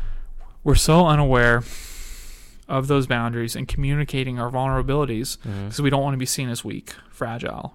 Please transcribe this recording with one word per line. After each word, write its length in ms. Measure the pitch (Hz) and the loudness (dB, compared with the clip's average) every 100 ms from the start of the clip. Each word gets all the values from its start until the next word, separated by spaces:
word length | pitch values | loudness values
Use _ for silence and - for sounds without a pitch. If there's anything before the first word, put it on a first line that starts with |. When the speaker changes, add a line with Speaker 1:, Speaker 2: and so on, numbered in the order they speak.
| - - - - - - | 0 -4 -6 -12 -12 -6
Speaker 1:
we're 120 | 151 127 | 4 4
so 300 | - 160 170 | 8 6 6
unaware 560 | 151 143 123 120 120 117 - - - - - - - - - - | 4 6 6 6 4 2 -10 -12 -14 -14 -14 -16 -18 -20 -20 -4
of 180 | 135 135 | -2 2
those 200 | 139 123 | 2 2
boundaries 480 | 120 117 117 117 | 0 0 -2 -4
and 140 | - 135 | -6 -4
communicating 680 | - 139 147 147 135 131 123 | -2 0 0 0 -2 -4 -4
our 100 | 120 | -4
vulnerabilities 840 | 127 135 131 131 143 135 110 135 - | -2 -2 0 0 0 0 -2 -4 -8
Speaker 2:
Mm-hmm. 300 | 117 98 101 | -8 -8 -6
Speaker 1:
'cause 120 | 110 | -2
we 80 | 143 | 0
don't 120 | 139 | 2
wanna 140 | 143 135 | 0 -2
be 100 | 127 | -4
seen 220 | - 127 | -4 -4
as 160 | 120 | -6
weak, 300 | 110 104 - - - | -8 -10 -12 -20 -20
fragile, 640 | - 120 117 - - 139 | -10 -8 -6 -8 -8 -12